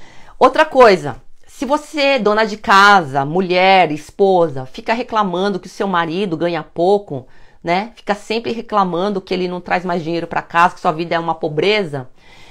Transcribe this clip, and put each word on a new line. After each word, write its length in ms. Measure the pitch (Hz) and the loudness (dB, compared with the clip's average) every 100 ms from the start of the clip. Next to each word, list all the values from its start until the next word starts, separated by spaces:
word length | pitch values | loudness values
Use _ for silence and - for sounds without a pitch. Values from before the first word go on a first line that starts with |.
| - - - - | -20 -20 -14 2
Outra 240 | 254 294 | 2 4
coisa, 540 | 311 269 233 175 143 110 - - - | 2 6 6 6 0 -12 -16 -20 -18
se 180 | - 254 | -10 -4
você, 540 | 294 294 302 277 269 | -4 -4 -2 0 2
dona 260 | 208 214 220 | 2 2 0
de 120 | 208 | -2
casa, 680 | - 196 202 202 147 139 143 | 2 6 8 6 4 -2 -2
mulher, 640 | 170 180 180 185 190 160 | -2 0 2 4 6 4
esposa, 720 | 147 - - 196 185 165 135 131 | -2 -8 0 2 2 0 -2 -12
fica 280 | - - | -8 -4
reclamando 680 | 226 233 220 196 175 202 180 | -4 -2 -2 -2 -2 -2 -4
que 80 | 185 | -8
o 20 | |
seu 180 | - 202 | -6 -2
marido 500 | 175 165 175 208 156 | -2 -2 -4 -4 -2
ganha 240 | 170 165 | -4 -4
pouco, 640 | - - 175 202 202 135 - - - - | -6 -2 0 0 -2 -12 -12 -20 -20 -10
né? 280 | 165 180 233 - | -4 -4 -4 -10
Fica 180 | - | -8
sempre 380 | 202 - 220 233 | -6 -6 -6 -6
reclamando 680 | 226 226 214 185 170 202 190 | -8 -4 -2 -2 -2 -4 -4
que 140 | 190 | -6
ele 140 | 180 180 | -4 -4
não 120 | 180 | -8
traz 240 | - 180 | -4 -4
mais 200 | 180 180 | -2 -6
dinheiro 240 | 156 170 165 | -4 -6 -6
pra 160 | - | -8
casa, 320 | - 170 175 - | -2 2 2 0
que 60 | |
sua 100 | 185 | -4
vida 240 | 160 170 170 | -4 -4 -4
é 40 | |
uma 140 | 165 | -4
pobreza. 720 | 160 160 151 180 214 170 139 127 - - - - | -4 -4 -2 0 0 -2 -8 -12 -18 -20 -20 -20